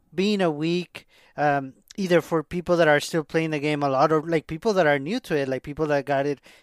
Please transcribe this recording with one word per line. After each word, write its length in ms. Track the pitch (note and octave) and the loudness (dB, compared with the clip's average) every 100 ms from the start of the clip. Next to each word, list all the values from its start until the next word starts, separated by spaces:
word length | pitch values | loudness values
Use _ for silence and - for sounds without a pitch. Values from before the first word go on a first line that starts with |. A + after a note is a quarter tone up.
| _ | _
being 280 | D#3 G3 G#3 | -2 0 2
a 100 | F3+ | 0
week, 560 | D3 D#3+ F3 F3 - - _ _ - | 0 -2 -2 -4 -14 -20 _ _ -2
um, 380 | D3 C#3+ C3+ - _ - | 0 0 -4 -14 _ -6
either 240 | F#3+ E3+ | 2 2
for 220 | - E3 | 2 -4
people 340 | D3 F3+ E3+ F3 | -2 -6 0 2
that 100 | D#3 | 4
are 100 | D3 | 4
still 240 | - E3+ | 2 -4
playing 280 | D3 E3 D#3+ | -2 -2 -2
the 100 | D3+ | -2
game 240 | D3 D3 | -2 -2
a 40 | C#3+ | 0
lot 220 | C3 D3+ | 2 2
or, 100 | D#3 | 2
like, 260 | D#3+ E3 - | 0 -4 -4
people 240 | D#3+ A3+ | -6 -2
that 160 | F#3+ D#3 | 2 2
are 100 | C#3+ | 2
new 220 | C#3 A#3+ | -2 -8
to 160 | - D3+ | -4 -2
it, 100 | C3+ | -2
like, 160 | C3 | -6
people 240 | - C#3+ D#3 | -8 -6 -2
that 180 | D3 | -2
got 220 | C3+ C#3 C#3+ | 0 -2 -2
it 140 | C#3 - - | -4 -10 -20